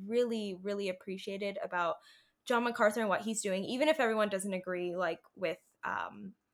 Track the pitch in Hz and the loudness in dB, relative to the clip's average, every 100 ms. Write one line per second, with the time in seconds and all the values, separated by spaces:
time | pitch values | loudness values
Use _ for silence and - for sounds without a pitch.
0 | 196 233 240 226 208 180 196 202 196 185 | -2 2 2 0 -4 -4 -4 -2 -2 -4
1 | - 190 202 196 202 196 185 180 170 - | -6 -8 -6 -4 -4 -4 -4 0 0 -2
2 | - - _ _ - 240 240 233 214 233 | -8 -20 _ _ 0 2 2 4 4 4
3 | 220 180 208 220 202 190 196 247 302 311 | 2 2 0 -2 -2 -2 -2 2 4 4
4 | 233 220 208 190 202 185 185 180 175 175 | 4 4 2 0 -2 -4 -2 -2 -2 0
5 | 175 170 - - 175 160 _ _ - 92 | 0 -2 -10 -4 -2 -2 _ _ -4 -4
6 | 87 208 196 - _ | -4 -8 -14 -16 _